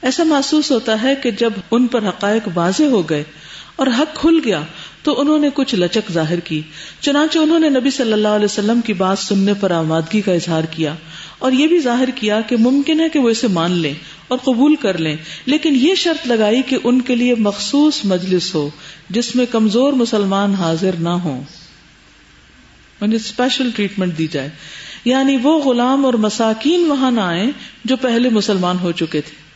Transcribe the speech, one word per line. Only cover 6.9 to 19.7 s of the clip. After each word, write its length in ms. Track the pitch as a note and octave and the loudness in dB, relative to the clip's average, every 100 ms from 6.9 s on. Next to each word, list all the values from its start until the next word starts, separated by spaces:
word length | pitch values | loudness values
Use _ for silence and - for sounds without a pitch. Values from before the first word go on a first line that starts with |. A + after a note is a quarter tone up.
| - | -6
چنانچہ 380 | - C#4+ D#4 D#4+ | 0 2 2 2
انہوں 200 | D#4 E4 | 2 4
نے 100 | D#4 | 4
نبی 200 | C4+ B3+ | 2 0
صلی 240 | C4 A#3+ | 0 0
اللہ 140 | G#3+ G#3+ | 2 2
علیہ 180 | G#3+ G#3 | 2 0
وسلم 360 | G#3 G#3 A#3+ | 0 0 0
کی 120 | A#3 | 0
بات 260 | F#3+ F#3 G3 | 0 0 0
سننے 340 | - G3+ G3 | 0 0 2
پر 180 | G3+ G3 | 0 0
آمادگی 500 | E3+ D#3+ D#3+ D#3+ G#3+ | 0 0 -2 0 -2
کا 100 | G3 | 0
اظہار 320 | F3 E3 D#3+ D#3+ | 0 0 -2 -2
کیا 240 | D#3+ D#3 D#3+ - - - - | -4 -6 -6 -14 -20 -20 -6
اور 120 | B3+ | 0
یہ 160 | B3+ D4+ | 2 4
بھی 120 | E4+ | 2
ظاہر 300 | C4 A#3+ B3+ B3+ | 2 0 0 -2
کیا 260 | G#3+ G#3 | -2 -2
کہ 160 | A3+ A#3+ | 0 2
ممکن 420 | A3+ C4+ C#4+ D#4+ | 4 2 2 2
ہے 100 | D#4+ | 2
کہ 100 | D#4 | 2
وہ 100 | A#3+ | 2
اسے 180 | A3+ B3 | 2 0
مان 240 | F3+ E3+ | 0 0
لیں 220 | F3+ D#3 D3 - - - | 0 -2 -6 -14 -20 -6
اور 100 | B3 | -4
قبول 380 | C4 A#3 C#4+ D4+ | 0 2 4 4
کر 220 | G#3+ F3+ | 2 -2
لیں، 180 | D#3+ D#3 - - - | -2 -4 -8 -12 -2
لیکن 300 | D4+ D#4+ C4+ | 0 2 2
یہ 200 | C4+ F#4 | 2 2
شرط 320 | F4 D#4 C4 | 0 -2 0
لگائی 340 | A#3 G#3 A#3 | 0 2 2
کہ 160 | C4 C4 | 0 -2
ان 180 | A#3+ B3 | 2 0
کے 140 | B3+ A#3+ | 2 0
لیے 200 | B3 A#3+ | 2 2
مخصوص 680 | G#3 G3+ - C#4 D4+ D4 G3+ | 0 -2 -2 2 2 2 0
مجلس 500 | F#3 F#3 F#3 - D#3+ | -2 0 -2 0 -4
ہو 140 | D3 D3+ - - - | -4 -8 -20 -20 -6
جس 260 | F#3+ A#3+ B3 | -4 -2 -2
میں 100 | B3 | 0
کمزور 420 | A#3 A3 | 2 2